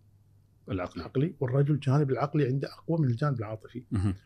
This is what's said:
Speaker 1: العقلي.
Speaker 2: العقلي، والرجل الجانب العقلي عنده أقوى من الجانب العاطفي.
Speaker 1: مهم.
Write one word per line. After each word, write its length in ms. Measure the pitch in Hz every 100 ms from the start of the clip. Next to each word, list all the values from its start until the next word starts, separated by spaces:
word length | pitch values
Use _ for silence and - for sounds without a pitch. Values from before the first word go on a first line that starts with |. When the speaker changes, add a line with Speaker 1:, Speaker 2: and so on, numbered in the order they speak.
| _ _ _ _ _ _ -
Speaker 1:
العقلي. 340 | 95 90 -
Speaker 2:
العقلي، 320 | - 131 165 -
والرجل 340 | 123 135 143
الجانب 360 | 143 131 143 139
العقلي 360 | 120 143 156 127
عنده 220 | 139 -
أقوى 300 | - - 165
من 100 | 135
الجانب 300 | 117 147 113
العاطفي. 460 | 104 110 - 120 -
Speaker 1:
مهم. 240 | 113 98 95